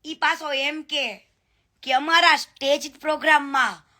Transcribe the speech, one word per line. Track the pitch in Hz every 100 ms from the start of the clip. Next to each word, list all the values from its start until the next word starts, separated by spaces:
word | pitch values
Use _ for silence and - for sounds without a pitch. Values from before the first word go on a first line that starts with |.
ઈ | 302
પાછો | 311 302 320 311
એમ | 269 277 311
કે, | 302 302 247 190 _ _ _ _ _ _
કે | -
અમારા | 262 311 339 339 302
સ્ટેજ | - _ 269 294 294 -
પ્રોગ્રામમાં | 302 302 311 302 277 277 233 180 _